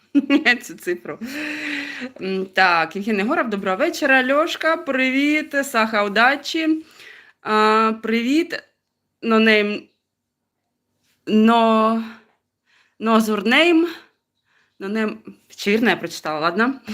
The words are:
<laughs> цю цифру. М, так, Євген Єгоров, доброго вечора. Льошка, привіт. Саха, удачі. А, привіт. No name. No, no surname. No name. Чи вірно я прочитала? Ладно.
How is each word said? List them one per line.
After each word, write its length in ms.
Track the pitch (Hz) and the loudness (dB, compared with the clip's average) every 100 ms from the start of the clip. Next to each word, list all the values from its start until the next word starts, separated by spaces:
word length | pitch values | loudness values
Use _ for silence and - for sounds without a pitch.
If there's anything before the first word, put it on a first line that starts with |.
| _ | _
<laughs> 480 | 285 - 277 233 240 | -2 2 2 2 0
цю 120 | - | -4
цифру. 440 | 330 - 175 - 147 240 285 302 302 294 294 285 277 254 - | -12 -8 -8 -8 -14 -12 -10 -10 -8 -8 -8 -10 -12 -14 -10
М, 260 | 190 190 190 | -6 -4 -4
так, 500 | - 190 170 160 196 | 0 2 2 0 -4
Євген 220 | 202 208 | -4 -2
Єгоров, 320 | 208 339 262 | 0 -2 -2
доброго 260 | 202 196 190 | -4 -4 -2
вечора. 580 | 320 330 285 262 254 | -2 -2 2 2 2
Льошка, 420 | 277 330 - 320 330 | 0 0 -2 -2 -2
привіт. 800 | 330 262 262 262 285 302 302 277 | -2 -2 0 0 0 0 -2 -4
Саха, 420 | 269 233 220 220 | -2 0 0 0
удачі. 800 | 208 202 240 285 - 330 320 311 - - - - - _ | 0 2 2 2 -4 -4 -2 -2 -6 -20 -20 -20 -20 _
А, 500 | - 214 214 220 220 220 | -2 2 4 4 2 0
привіт. 600 | 220 226 233 294 339 - - _ _ _ _ _ | -2 -2 0 0 0 -6 -14 _ _ _ _ _
No 160 | 226 220 | 0 2
name. 420 | 220 214 208 208 - _ _ _ _ _ _ _ _ _ _ _ _ _ - | 4 4 2 -4 -12 _ _ _ _ _ _ _ _ _ _ _ _ _ 0
No, 760 | 214 220 233 226 220 220 226 226 - _ _ _ _ _ _ _ - | 4 4 4 4 4 2 0 -6 -14 _ _ _ _ _ _ _ -8
no 200 | 214 220 | 0 2
surname. 680 | 214 214 196 262 339 330 339 - - _ _ _ _ _ _ - | 2 0 2 2 4 4 2 -4 -18 _ _ _ _ _ _ -12
No 80 | 196 | -6
name. 280 | 220 214 220 - - _ - | -4 -4 -6 -14 -20 _ -8
Чи 140 | 202 | -2
вірно 200 | 214 233 | 2 2
я 60 | 165 | 0
прочитала? 440 | 165 - 160 156 | -2 -10 -8 -2
Ладно. 340 | 165 180 240 269 - | -2 0 -2 -2 -4